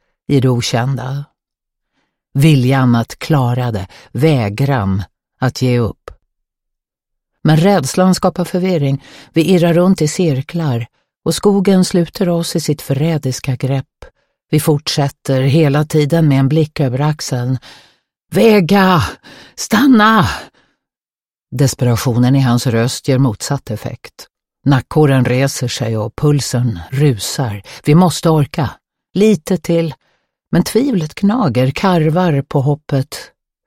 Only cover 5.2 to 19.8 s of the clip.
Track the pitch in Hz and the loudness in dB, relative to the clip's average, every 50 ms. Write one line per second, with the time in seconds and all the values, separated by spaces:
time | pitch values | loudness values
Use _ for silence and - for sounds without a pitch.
5.2 | _ _ _ - 131 123 - - 127 127 123 120 117 - - _ _ - - _ | _ _ _ -4 -4 -4 -2 -2 0 0 0 0 0 -2 -6 _ _ -20 -20 _
6.2 | _ _ _ _ _ _ _ _ _ _ _ _ _ _ _ _ _ _ _ _ | _ _ _ _ _ _ _ _ _ _ _ _ _ _ _ _ _ _ _ _
7.2 | _ _ _ _ - 151 156 156 170 202 202 170 131 - - 185 185 185 180 - | _ _ _ _ 0 2 2 2 4 2 2 2 0 -2 -2 0 2 2 2 2
8.2 | - 185 - - 170 - - 180 185 190 180 151 139 139 139 135 - - - - | 0 -2 -2 -4 -6 -4 -4 -2 -2 0 0 0 0 0 -2 -4 -6 -12 -20 -20
9.2 | - - - 160 156 170 190 175 170 170 160 175 180 190 185 - 156 147 - - | -14 -4 -2 0 2 2 2 4 4 2 2 4 4 2 2 2 0 -2 0 0
10.2 | 180 160 135 131 - - - 170 165 143 120 117 117 - _ _ _ _ _ _ | 0 0 0 -2 -4 -6 -6 -4 -4 -2 -4 -4 -6 -10 _ _ _ _ _ _
11.2 | - 160 - - - 208 196 196 185 202 190 185 185 - - 175 165 - - - | -6 -4 -2 0 2 2 2 2 2 4 4 4 2 2 0 0 -2 -2 -4 -4
12.2 | 190 175 170 170 170 - - 165 - - 147 - - - 135 127 156 170 165 147 | -2 -2 -2 -2 -4 -4 -4 -4 -2 -4 -4 -4 -4 -4 -4 -2 -2 -2 -2 -2
13.2 | - 131 127 - - 139 127 - - 127 139 131 - _ _ - - - _ _ | -4 -6 -6 -6 -4 -6 -4 -4 -2 -4 -4 -4 -6 _ _ -20 -20 -20 _ _
14.2 | _ _ _ _ _ _ - 151 - 165 147 147 - - - 151 143 139 - _ | _ _ _ _ _ _ -2 0 0 0 0 -2 -2 -4 -2 -2 -2 -2 -4 _
15.2 | - - 135 131 135 139 127 165 156 139 135 147 151 - - 156 147 139 165 165 | -6 -4 -2 0 0 2 2 2 2 2 2 0 -2 0 0 0 0 2 2 2
16.2 | 160 147 135 135 135 131 151 160 156 156 - - 143 127 123 135 147 151 151 - | 2 2 2 2 2 2 2 0 -2 -2 -2 -4 -4 -2 -2 -2 -2 -2 -4 -4
17.2 | - - 135 123 123 127 131 - - - - - _ _ _ _ _ _ _ _ | -6 -6 -6 -4 -4 -4 -4 -6 -8 -12 -20 -20 _ _ _ _ _ _ _ _
18.2 | _ _ - 190 220 226 220 208 170 147 196 202 190 185 180 156 95 - - - | _ _ 0 2 4 4 4 4 4 4 2 4 4 4 2 2 0 -2 -6 -12
19.2 | _ - - - - - _ - - - 214 208 | _ -20 -20 -20 -20 -20 _ -14 -8 -2 0 2